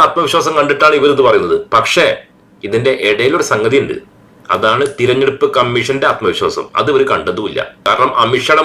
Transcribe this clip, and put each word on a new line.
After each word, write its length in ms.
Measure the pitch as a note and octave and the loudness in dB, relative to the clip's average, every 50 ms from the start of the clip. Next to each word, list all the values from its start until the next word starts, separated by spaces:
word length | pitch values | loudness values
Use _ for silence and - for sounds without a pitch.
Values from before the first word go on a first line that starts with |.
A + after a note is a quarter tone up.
| D#3 | 4
ആത്മവിശ്വാസം 480 | - - E3+ E3 C#3 E3 E3+ D#3 D#3 D#3+ | 4 2 -2 -2 0 -2 -2 -2 0 0
കണ്ടിട്ടാണ് 380 | D3+ C#3 C#3 C#3+ C#3 D#3 D3+ D3+ C#3+ | 0 0 0 2 2 2 2 4 4
ഇവരിത് 220 | C3+ D3 C#3 C3 C3 | 2 2 4 4 4
പറയുന്നത്. 320 | B2 G#2+ G2 F2+ E2+ E2 D#2+ - - A2 | 4 4 2 2 0 0 -2 -2 0 0
പക്ഷേ 320 | A2 A2 - - F3 D#3+ A#2+ - - - _ _ _ _ _ _ _ - | 0 0 0 0 0 2 0 0 -4 -8 _ _ _ _ _ _ _ -8
ഇതിന്റെ 280 | G2+ G#2+ A2+ B2 C3 B2+ - F#2 G#2 | -4 -4 -2 0 0 -2 0 0 0
ഇടയിലൊരു 360 | G#2+ G#2 A#2+ C3+ D#3 F3 - - | 0 0 0 0 0 0 0 0
സംഗതി 260 | B2+ G#2+ A2 A2+ C3 C3+ | -2 0 0 2 2 0
ഉണ്ട്, 140 | G#2+ - - - - - _ _ _ _ _ - - - F2+ | 0 -2 -6 -10 -12 -16 _ _ _ _ _ -16 -6 -4 -2
അതാണ് 280 | F#2+ A2+ A2 A2+ B2+ C#3+ - - | 0 0 0 2 0 0 -2 -2
തിരഞ്ഞെടുപ്പ് 500 | - A#2+ B2+ B2+ C3 C3+ C3 C3 - D3 C#3 - | -2 0 0 0 0 0 0 0 0 -2 0 0
കമ്മീഷന്റെ 480 | C3 B2 A#2+ A#2+ A#2+ A#2 B2 C3+ C3+ D#3 C#3+ | 0 -2 0 -2 -2 -2 -2 -2 0 0 0
ആത്മവിശ്വാസം. 560 | A2 - G#2+ F#2 E2 - G2 E2 - D2+ - - - G#2+ | 0 0 -2 -2 -2 -2 -2 -4 -4 -6 -8 -6 -4 -2
അത് 100 | A2 D3 C#3+ | 0 2 2
ഇവർ 80 | C3 C3+ B2+ | 2 2 0
കണ്ടതുമില്ല. 480 | A2 E2+ - - - G2+ G#2+ G2 - - - - - - _ | 0 -2 -2 -4 -6 -6 -6 -6 -6 -6 -8 -8 -12 -6 _
കാരണം 240 | G2+ G#2+ A#2+ B2+ - A#2 A#2+ A2+ | -2 0 0 0 0 0 0 0
അമിത്ഷായുടെ 400 | A2+ B2+ B2 B2 - D#3 D#3 | 0 0 0 0 2 2 2